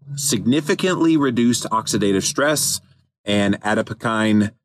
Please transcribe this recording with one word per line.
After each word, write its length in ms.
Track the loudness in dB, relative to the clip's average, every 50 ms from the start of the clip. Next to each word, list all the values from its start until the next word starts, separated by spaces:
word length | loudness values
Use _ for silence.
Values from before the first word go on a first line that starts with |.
| -18 -14 -10
significantly 1040 | -6 -4 -2 -2 -2 0 2 0 0 0 -2 -2 -2 0 -2 0 2 2 2 2 2
reduced 460 | 2 0 2 2 2 2 2 0 -2
oxidative 580 | -4 -4 -4 -2 -2 -2 0 2 2 2 2
stress 580 | 0 -2 -2 0 0 0 0 0 -2 -4 -4 -6 -10 _ _ _ _ _ _ _
and 380 | -6 -2 0 0 0 0 0 -2
adipokine 920 | -2 -2 -2 -2 -2 -4 -6 -6 -4 -2 -2 0 2 2 4 2 2 0 -2 _ _